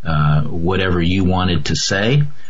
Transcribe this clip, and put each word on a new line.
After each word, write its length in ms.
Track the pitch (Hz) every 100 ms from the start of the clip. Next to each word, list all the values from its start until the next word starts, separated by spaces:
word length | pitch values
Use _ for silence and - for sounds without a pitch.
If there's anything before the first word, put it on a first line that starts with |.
uh, 380 | - 78 76 73
whatever 600 | 73 85 85 92 92 87
you 220 | 85 92
wanted 420 | 92 92 90 87 -
to 100 | 78
say, 460 | - 98 107 147 147 - -